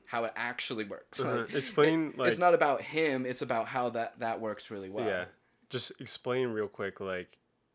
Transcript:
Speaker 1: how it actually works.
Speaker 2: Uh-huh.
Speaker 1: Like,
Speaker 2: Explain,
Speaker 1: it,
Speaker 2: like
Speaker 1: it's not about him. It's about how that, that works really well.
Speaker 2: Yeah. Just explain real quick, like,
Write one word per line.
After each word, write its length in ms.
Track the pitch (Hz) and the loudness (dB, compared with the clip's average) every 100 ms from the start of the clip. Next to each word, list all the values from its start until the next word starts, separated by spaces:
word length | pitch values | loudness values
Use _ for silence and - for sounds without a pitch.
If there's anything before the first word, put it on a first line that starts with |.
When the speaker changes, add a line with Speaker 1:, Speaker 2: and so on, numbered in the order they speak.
| - | -6
Speaker 1:
how 200 | 117 113 | -2 -2
it 80 | - | -2
actually 480 | 120 123 - 117 | -4 -4 -4 -4
works. 380 | 101 92 - - | -4 -8 -6 -2
Speaker 2:
Uh-huh. 200 | 139 120 | 0 0
Speaker 1:
Like, 120 | 113 | 0
Speaker 2:
Explain, 560 | 143 135 - 151 160 156 | -2 0 4 6 4 0
Speaker 1:
it, 80 | - | 0
Speaker 2:
like 120 | 180 | 2
Speaker 1:
it's 80 | 151 | 6
not 140 | 175 | 6
about 280 | 160 151 120 | 6 6 2
him. 440 | - 156 156 131 127 | 0 0 0 0 -2
It's 160 | 127 | -4
about 260 | 127 117 110 | -2 -2 0
how 200 | 131 123 | -2 -2
that, 280 | 117 113 - | -2 -4 -4
that 200 | 113 110 | -4 -2
works 280 | 110 104 - | -4 -6 -8
really 180 | 104 95 | -10 -8
well. 180 | 104 110 | -4 -2
Speaker 2:
Yeah. 180 | 92 90 - _ _ - | -2 -4 -10 _ _ -8
Just 240 | 123 - - | -4 -4 -6
explain 480 | 131 - 127 127 123 | -6 -4 -2 0 0
real 180 | 107 101 | 0 -4
quick, 320 | - 98 - | -4 -8 -6
like, 400 | 98 92 87 - _ _ _ | -6 -6 -8 -16 _ _ _